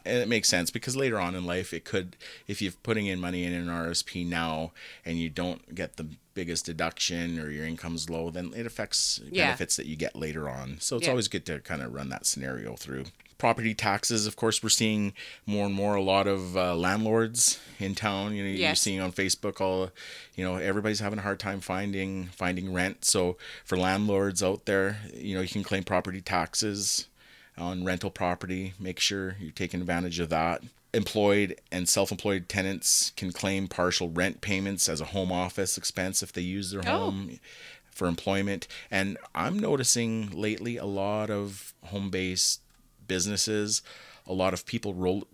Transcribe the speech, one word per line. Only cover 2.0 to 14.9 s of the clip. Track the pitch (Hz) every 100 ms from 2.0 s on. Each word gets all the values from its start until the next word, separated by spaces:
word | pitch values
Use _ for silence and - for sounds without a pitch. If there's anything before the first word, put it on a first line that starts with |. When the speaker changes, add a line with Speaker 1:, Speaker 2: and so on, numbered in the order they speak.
| 90 - - - -
Speaker 2:
if | 101
you're | 98 -
putting | - 107 101
in | 92
money | 90 90
in | 87
an | 87 87
R | 85 82
S | 87
P | - 90
now | 87 85 82 78 82 - - -
and | 85 85
you | 82
don't | 82 90 - -
get | 87 82 -
the | 78 71 _
biggest | 95 85 82 -
deduction | 82 82 - - 85 85 82
or | 76
your | 73 80
income's | 80 85 82 80
low, | 82 85
then | 87 90 117
it | 117
affects | - 104 - - - -
Speaker 1:
Yeah. | 185 147
Speaker 2:
benefits | 123 85 -
that | 73
you | 78
get | 80 -
later | 78 78 73
on. | 65 67 76
So | - 123
it's |
Speaker 1:
Yeah. | 151
Speaker 2:
always | 123 98
good | 92 -
to | 73
kinda | - 76 60
run | 67 67
that | 58 -
scenario | 71 65 62 55 58
through. | 69 65 67 - - -
Property | 120 117 113
taxes, | 107 107 101 - 113 104
of | -
course, | 113 -
we're | 110
seeing | - 110